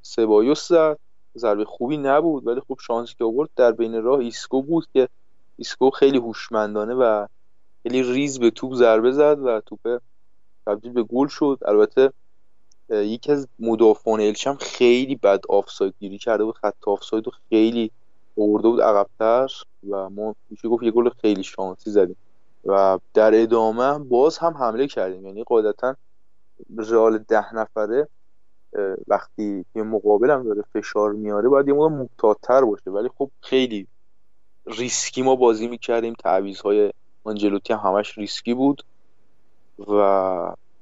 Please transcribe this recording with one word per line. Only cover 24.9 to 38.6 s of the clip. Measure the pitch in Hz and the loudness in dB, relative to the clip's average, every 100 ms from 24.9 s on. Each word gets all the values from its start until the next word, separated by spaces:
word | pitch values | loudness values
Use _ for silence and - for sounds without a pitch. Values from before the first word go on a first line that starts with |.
| - 95 92 95 | -4 -6 -8 -14
یعنی | 98 | -14
قاعدتاً | 117 117 107 104 123 135 - - - - - - - 110 | -2 0 0 -2 -4 -6 -12 -20 -20 -20 -20 -20 -16 -12
رئال | 110 113 113 110 | 0 4 4 2
ده | 110 110 104 | 0 0 0
نفره، | 113 107 - 104 120 151 - - - - - - | -4 -6 -4 -2 -2 -4 -8 -20 -20 -20 -20 -12
اه، | - 98 95 - | -6 -6 -6 -2
وقتی | 101 - - 104 98 - | -2 -2 -8 -6 -8 -8
تیم | 113 110 | -8 -4
مقابل | 110 104 104 123 | -2 2 4 4
هم | 143 | 2
داره | 123 104 104 | 0 -6 -6
فشار | 107 - 110 104 | -8 -6 -2 -2
میاره | 104 107 104 117 | -2 -4 0 2
باید | 139 139 | 4 2
یه | |
مقدار | 143 156 147 | 2 0 -2
محتاط‌تر | 127 - 110 107 - 127 | -8 -2 0 0 2 2
باشه، | 127 101 - | 2 0 -6
ولی | 98 117 - | -6 -6 -6
خب | 139 - | -8 -10
خیلی | - 131 127 107 - - - - - - - - - | -4 -2 0 -4 -10 -18 -20 -20 -20 -20 -20 -20 -14
ریسکی | 110 123 - - - | -8 -6 -6 -6 -2
ما | 131 131 | 0 4
بازی | 123 110 117 | 4 2 -2
می‌کردیم. | 120 - 117 117 | -8 -4 -2 -2
تعویض‌های | 117 - 95 101 98 101 104 104 - - - | -4 0 0 -2 -4 0 2 2 -2 -16 -14
آنجلوتی | 110 107 104 101 - | -10 -2 -2 -2 -4
هم | 110 | -4
همش | 104 98 107 - | 0 0 -2 -6
ریسکی | 101 - - | -10 -8 -6
بود | 123 | -2